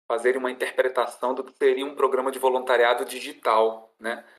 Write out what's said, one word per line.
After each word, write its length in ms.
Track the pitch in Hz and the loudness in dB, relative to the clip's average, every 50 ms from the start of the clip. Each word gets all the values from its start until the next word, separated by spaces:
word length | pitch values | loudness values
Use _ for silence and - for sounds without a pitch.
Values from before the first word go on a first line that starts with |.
| _ | _
fazerem 320 | - 120 110 113 123 127 131 | -6 -6 0 0 0 0 0
uma 120 | 127 127 | -4 -6
interpretação 840 | 127 127 127 127 - - 127 127 127 123 117 117 - - 123 123 131 | -6 -6 -6 -2 0 0 0 0 0 -2 -2 -2 -4 -6 -4 -4 -4
do 100 | 139 135 | -4 -8
que 100 | - - | -10 -4
seria 320 | _ 147 135 127 127 139 | _ 2 2 2 2 -2
um 100 | 147 147 | -6 -2
programa 360 | - 139 127 127 127 127 135 | 0 0 0 2 0 -2 -4
de 60 | 131 | -4
voluntariado 680 | 127 131 131 127 127 123 127 127 120 117 117 123 127 135 | 0 0 2 2 0 0 2 4 4 4 4 4 2 -2
digital, 880 | 127 127 123 120 143 147 - - 127 110 110 113 113 - - - _ _ | -6 -8 -10 -12 -12 -14 -4 0 2 4 4 4 2 0 -6 -14 _ _
né? 280 | _ 110 113 117 113 - - - | _ -8 -8 -8 -8 -12 -20 -20